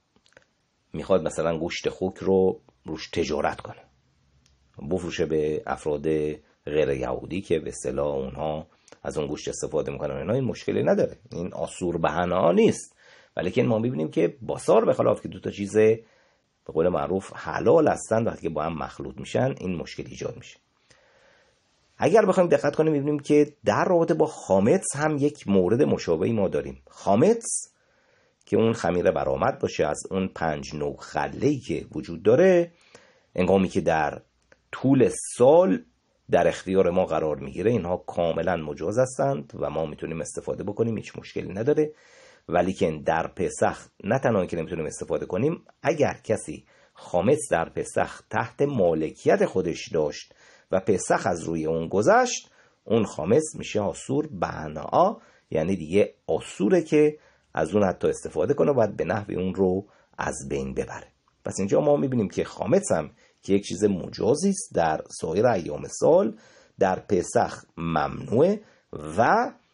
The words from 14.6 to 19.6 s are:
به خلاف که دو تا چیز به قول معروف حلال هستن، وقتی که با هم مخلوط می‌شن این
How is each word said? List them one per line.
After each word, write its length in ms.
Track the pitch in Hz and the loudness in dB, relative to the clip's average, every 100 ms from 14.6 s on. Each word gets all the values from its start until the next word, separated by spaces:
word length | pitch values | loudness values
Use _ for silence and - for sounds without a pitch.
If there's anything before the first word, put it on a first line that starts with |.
| - 214 | 4 4
به 80 | 190 | 4
خلاف 300 | - 120 101 | 2 2 2
که 60 | - | -4
دو 120 | 90 | -8
تا 100 | 101 | -10
چیز 260 | 98 98 107 | -6 0 4
به 960 | 110 113 - _ _ _ _ _ - | 4 4 -4 _ _ _ _ _ -6
قول 160 | 80 90 | 0 2
معروف 440 | 82 71 95 - | 0 -2 -4 -6
حلال 540 | - 82 - 107 160 110 | -12 -6 0 4 4 4
هستن، 360 | - - 113 | 0 0 0
وقتی 180 | 110 78 | 0 -4
که 60 | 82 | -6
با 140 | 78 | -4
هم 160 | 78 76 | -4 -6
مخلوط 420 | 65 - - - | -10 -10 -12 -12
می‌شن 340 | - 120 131 | -4 -2 -2
این 180 | 139 | -4